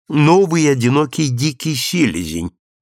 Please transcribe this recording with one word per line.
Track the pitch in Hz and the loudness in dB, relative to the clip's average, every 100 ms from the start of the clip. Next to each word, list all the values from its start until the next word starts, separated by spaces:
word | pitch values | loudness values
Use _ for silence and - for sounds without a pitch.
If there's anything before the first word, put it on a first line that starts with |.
| - | -4
новый | 147 147 185 185 165 151 | 2 4 4 2 2 2
одинокий | 135 120 143 147 - 147 | 2 2 2 0 -2 -4
дикий | 120 156 127 160 135 | -2 -4 -4 -6 -4
селезень | - 180 123 82 82 85 87 - _ _ | -4 0 0 -2 -6 -6 -8 -12 _ _